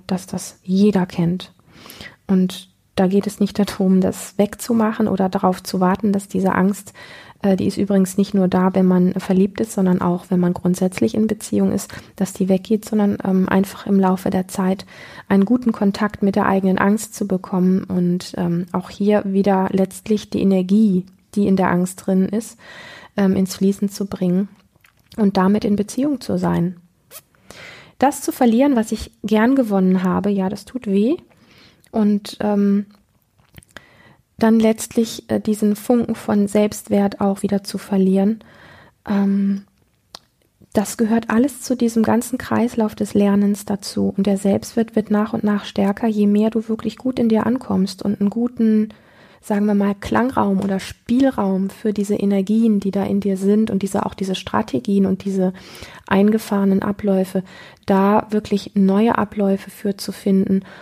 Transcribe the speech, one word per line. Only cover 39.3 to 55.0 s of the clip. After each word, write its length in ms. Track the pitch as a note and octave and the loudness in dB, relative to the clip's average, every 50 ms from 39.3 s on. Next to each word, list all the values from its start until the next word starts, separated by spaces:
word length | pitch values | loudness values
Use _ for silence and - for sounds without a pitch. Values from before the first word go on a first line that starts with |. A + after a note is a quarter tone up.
| G3 G3 G3 G3 G3 G3 G3+ _ _ _ _ _ _ _ _ _ - - _ _ _ _ _ _ _ _ - _ _ | 0 0 0 0 -2 -4 -8 _ _ _ _ _ _ _ _ _ -20 -20 _ _ _ _ _ _ _ _ -20 _ _
das 240 | A3 G3 - - | -2 -2 -2 -2
gehört 320 | - A#3 G#3 A3+ A3+ A3+ A3+ | -4 -2 0 0 -2 0 0
alles 320 | A3 A3+ B3+ C#4+ - - | 0 2 2 0 -2 -8
zu 140 | - - B3+ | -6 -6 -2
diesem 260 | A#3 A#3+ A#3 A3+ A3+ | 0 0 0 0 0
ganzen 360 | A3 A3 G#3+ A3+ A#3+ - - | 0 2 0 0 0 -4 -8
Kreislauf 580 | B3+ - - A3+ G#3+ A3+ A#3+ - - G#3+ G#3+ G#3+ | -8 -6 -4 0 0 0 0 0 -2 -2 -2 -2
des 180 | - G#3+ G3+ - | -6 -8 -2 0
Lernens 520 | G#3 G3+ G3+ G3 G3+ G3+ G3+ G3+ - - | 2 2 4 4 2 2 2 0 -2 -4
dazu. 480 | - G3+ G3 - - - G3+ G3 G3 G3 | -6 -6 -6 -6 -8 -4 -2 -2 -2 -2
Und 100 | - G3 | 0 0
der 120 | G3+ G3 | 0 0
Selbstwert 580 | G3 - G3 G3 A3 - - - A#3 A3 A3+ - | 0 0 0 0 0 -2 -4 -4 -4 -4 0 -2
wird 160 | A3 G#3+ - | -4 -2 0
nach 220 | G#3 G#3 G#3+ G#3+ - | 0 0 0 -2 -4
und 100 | A3 G#3 | -2 -2
nach 220 | G#3 G#3 G3+ - | 0 -2 -2 -4
stärker, 420 | - - - G3 G3 G3+ - - | -6 -4 -2 0 0 0 0 -2
je 200 | A3+ G#3+ G#3 G#3 | -2 0 2 2
mehr 220 | G#3 G3+ G#3 G#3+ A3+ | 4 4 4 2 2
du 180 | A3 A3+ A3 - | 0 -2 -4 -4
wirklich 280 | A3 A3 - A3 - | -6 -4 -4 -8 -10
gut 220 | - - C4 B3+ C4 | -4 -6 -4 -2 0
in 100 | A#3+ A3+ | 0 2
dir 160 | A3 G#3+ G#3 | 2 2 2
ankommst 560 | A3 A#3+ C4 - - G3+ F#3 F#3 G3 - - | 0 -2 -2 -4 -2 0 0 0 -2 -4 -6
und 180 | - G3 G#3 - | -4 -4 -2 0
einen 80 | G3+ G3+ | -2 -2
guten, 640 | - A#3 A#3+ A#3+ B3 - A3+ A3 A3 G#3+ G#3+ A3 - - _ _ _ - - - - _ _ | 0 -2 -4 -4 -2 0 2 2 4 2 0 -2 -6 -20 _ _ _ -20 -20 -20 -20 _ _
sagen 220 | - G#3+ G3+ G#3 | -4 -2 0 2
wir 80 | G#3 G#3 | 2 2
mal, 220 | G3+ G3+ G3+ G3+ | 2 2 0 -2
Klangraum 640 | G3+ - - - A3 A#3 C4 - - G#3 G3+ G3 F#3+ | -4 -4 -2 0 0 0 0 0 0 0 2 0 0
oder 180 | G3 G3 F#3+ F#3+ | 0 -2 -2 -4
Spielraum 920 | - - - _ _ - A#3 B3+ C#4 C4+ C4 - G3+ F#3+ F#3+ F#3 G3 G3 | -6 -10 -16 _ _ -2 2 2 2 2 2 0 -2 0 0 0 -2 -4
für 220 | - - - A3 G#3 | -6 -4 -4 -4 -2
diese 220 | G#3 G3+ G3+ G#3 | -2 -2 -2 -2
Energien, 640 | - - G3+ G3+ G3 F#3+ F#3+ G#3+ A3+ A3+ A3+ G#3+ G3+ | 0 0 0 0 0 0 2 2 2 4 2 2 2
die 120 | G3 G3 | 0 -2
da 120 | F#3 G3+ F#3+ | -2 -2 -2
in 160 | - G3 G3+ | 0 -2 0
dir 180 | G3 G3+ F#3+ | 0 0 -2
sind 340 | F#3 G3 G3 G#3 G#3+ A3 G#3+ | 0 2 2 2 2 2 0
und 100 | G3 F#3+ | -2 -4
diese, 240 | - G3 F#3+ G3+ - | -4 -2 -4 -4 -4
auch 80 | G3 - | -4 -6
diese 220 | - F#3+ F#3+ F#3 | -6 -6 -6 -6
Strategien 720 | - - - - G#3+ A3 - - B3 - - G3 G3 | -6 -6 -4 -2 -2 -2 -2 -4 -4 -2 0 2 2